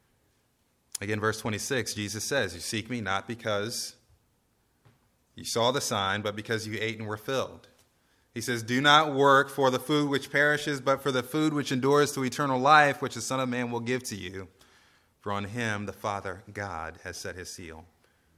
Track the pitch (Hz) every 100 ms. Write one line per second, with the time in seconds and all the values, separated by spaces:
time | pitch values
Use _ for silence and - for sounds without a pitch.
0 | _ _ _ _ _ _ _ _ _ -
1 | 101 107 107 104 117 104 - 131 104 104
2 | 104 104 - 139 98 87 - 110 113 123
3 | 98 95 - 113 113 101 107 - - -
4 | _ _ _ _ _ _ _ _ _ _
5 | _ _ _ - - 117 117 135 - 107
6 | 98 101 104 104 107 110 107 107 110 107
7 | 107 110 - 131 92 87 - _ _ _
8 | _ _ _ 120 113 117 110 123 147 147
9 | 156 135 139 135 135 143 135 127 127 151
10 | 143 139 - 143 147 147 151 139 131 135
11 | 143 127 123 156 156 147 127 131 131 143
12 | 143 135 127 - 143 131 135 151 147 135
13 | 127 120 - 131 127 123 120 120 117 127
14 | 120 101 90 95 90 _ _ _ _ _
15 | _ _ 101 101 101 120 113 104 101 -
16 | 110 101 95 92 104 104 101 82 80 78
17 | 92 85 98 87 87 - 82 80 87 _
18 | _ _ _